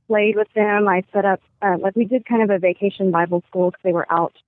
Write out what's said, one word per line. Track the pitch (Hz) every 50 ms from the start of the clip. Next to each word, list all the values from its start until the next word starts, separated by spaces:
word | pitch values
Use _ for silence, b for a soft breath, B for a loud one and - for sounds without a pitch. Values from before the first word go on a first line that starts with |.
| _ -
played | 220 208 208 214 220 208
with | 214 - -
them. | 220 214 208 208 208 208 202
I | 185 180 185 _
set | - 202 196
up, | 202 190 - _ _ _ -
uh, | - 202 180 165
like, | - 196 196 233
we | 240
did | 202 247 254 226
kind | - 240 226
of | 220 202
a | 202 185
vacation | 175 180 175 - 202 202 - - 196 190
Bible | 170 170 170 175 175 175 - _
school | - 190 180 180
'cause | - - -
they | 190
were | 170 170 147 -
out | 170 170 170 - _ _ _